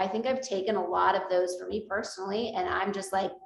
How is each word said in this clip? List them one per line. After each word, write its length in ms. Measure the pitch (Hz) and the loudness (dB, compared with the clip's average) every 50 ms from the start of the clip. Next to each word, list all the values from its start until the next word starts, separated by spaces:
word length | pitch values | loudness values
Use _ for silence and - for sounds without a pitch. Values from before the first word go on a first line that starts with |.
I 80 | 190 202 | 2 0
think 180 | 220 220 233 | 0 0 0
I've 140 | 262 262 - | 0 0 0
taken 340 | - - 202 190 185 220 208 | -2 -2 -2 0 0 2 0
a 100 | 190 175 | 0 0
lot 300 | 175 185 180 180 185 196 | 0 2 4 4 4 4
of 160 | 190 190 - | 2 2 2
those 260 | 185 180 180 180 180 | 2 2 4 2 0
for 120 | 180 185 180 | -4 -6 -4
me 180 | 202 214 - - | -4 -6 -4 -2
personally. 600 | 190 208 220 - - 190 190 196 202 220 240 233 | -4 -4 -4 -4 -8 -8 -6 -2 -2 -2 -2 -2
And 180 | - 190 180 165 | -2 -2 0 0
I'm 240 | 160 185 190 202 196 | 0 0 0 0 -2
just 200 | 196 185 - 196 | -2 -4 0 0
like, 180 | 190 196 - - - - | 0 0 0 -4 -8 2